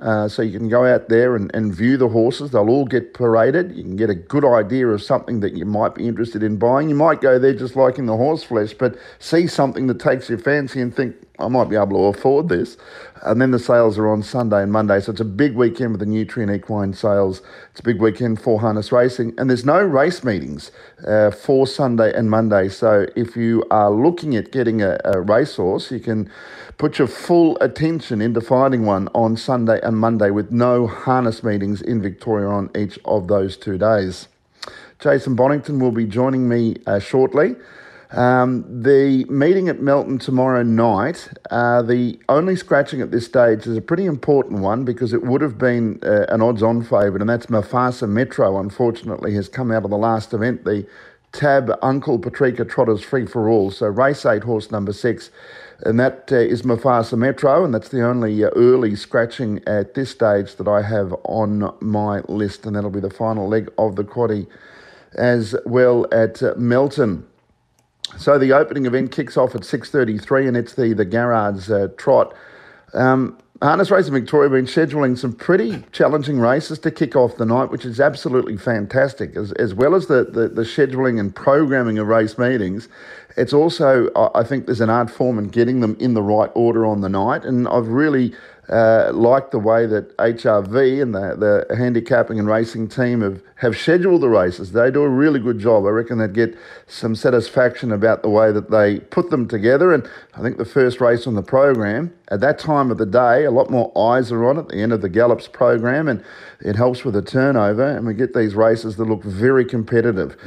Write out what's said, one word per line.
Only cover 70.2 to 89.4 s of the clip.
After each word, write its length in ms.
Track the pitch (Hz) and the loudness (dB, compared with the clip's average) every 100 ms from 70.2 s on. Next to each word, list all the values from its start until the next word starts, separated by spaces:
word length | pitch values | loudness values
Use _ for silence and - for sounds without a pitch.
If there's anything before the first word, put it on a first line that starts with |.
| - 135 135 | -2 0 2
and 100 | 120 | 0
it's 160 | - | -4
the, 200 | - 117 | -2 -2
the 120 | 110 98 | 0 0
Garrard's, 640 | 113 120 117 104 98 92 | 0 0 2 0 -4 -2
uh, 200 | 104 98 - | -2 -2 -4
Trot. 380 | - 123 - - - - - - _ - | 2 4 2 -2 -20 -20 -20 -20 _ 0
Um, 420 | 131 131 127 - _ - | 2 2 0 -8 _ -4
Harness 300 | 143 165 190 | 0 2 2
Racing 220 | 190 151 | 2 2
Victoria 360 | 135 110 151 143 | -2 0 2 4
have 80 | 131 | 2
been 80 | 127 | 0
scheduling 500 | - 160 147 135 123 | 0 0 0 0 0
some 180 | 127 | -4
pretty 500 | 113 - 190 226 156 - | -6 0 0 0 -4 -12
challenging 480 | - 143 151 139 139 | 0 0 0 -2 0
races 400 | 117 139 156 156 | 2 2 -2 -6
to 100 | 165 | -6
kick 260 | 156 160 139 | -4 -2 2
off 220 | 123 - | 0 0
the 80 | 117 | 0
night, 240 | 120 131 | 0 -2
which 160 | 120 127 | -6 -10
is 140 | 113 | 0
absolutely 580 | 143 135 - 127 - 104 | 0 0 -2 0 -2 -4
fantastic. 800 | - 113 101 131 135 - 87 - | -4 -4 -2 0 0 -2 -8 -8
As, 160 | 104 | -8
as 220 | - 113 92 | -2 -4 0
well 180 | 135 | 2
as 140 | 190 - | 2 2
the, 160 | 135 | 0
the, 240 | 110 113 113 | 0 -2 -2
the 160 | 110 | -2
scheduling 560 | 113 - 139 131 131 117 | -4 0 -2 0 -2 -2
and 160 | 101 - | -4 -4
programming 640 | - 139 151 135 120 107 | 0 2 2 0 -2 -2
of 80 | 107 | 0
race 280 | 113 107 - | 0 0 -2
meetings, 480 | 123 127 95 98 - - - - - - | -2 0 -2 -6 -10 -20 -20 -20 -14 -4
it's 160 | 127 | 0
also, 560 | 147 165 165 143 131 107 - | 2 2 2 2 4 2 2
I, 240 | 107 - | 2 2
I 40 | |
think 220 | 113 139 - | -2 -4 -4
there's 160 | 113 | -2
an 80 | 110 | 0
art 220 | 117 117 | 2 0
form 260 | - 127 113 | -2 -2 -2
in 120 | 104 | -2
getting 320 | 117 117 127 | 0 0 2
them 140 | 113 107 | 0 0
in 160 | 127 113 | 0 0
the 80 | |
right 260 | 101 107 107 - | 2 2 0 2
order 320 | 117 113 110 | 0 2 0
on 140 | 104 | 0
the 80 | 98 | -2
night. 340 | 98 104 151 | -2 -2 -2
And 240 | - 123 123 | -2 -2 0
I've 220 | 123 113 | 0 0
really, 440 | 120 156 135 120 - - - - | 0 0 0 -2 -4 -20 -20 -4
uh, 420 | 113 113 113 - 73 | 2 4 4 2 2
liked 340 | 117 135 | 4 4